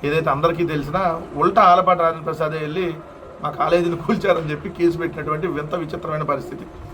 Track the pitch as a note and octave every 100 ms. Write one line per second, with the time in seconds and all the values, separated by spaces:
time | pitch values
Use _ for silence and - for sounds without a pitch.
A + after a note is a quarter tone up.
0 | C#3+ D#3 D#3+ C#3 E3 E3+ E3+ D#3 C#3+ F3
1 | F#3 E3 F3+ C#3+ E3+ G3 F#3+ F3+ F#3 F3
2 | E3 D#3+ D#3 D#3 D#3 D#3 D3+ F3 F3+ D#3
3 | - - - - D3 - D#3 E3+ E3+ E3+
4 | - G#3 G3 E3 D#3 D3 G3 - E3+ E3
5 | E3+ E3 D3 D#3 F3 D3 D3+ E3+ D#3 -
6 | D#3+ D3+ D3+ - - E3 F3 - -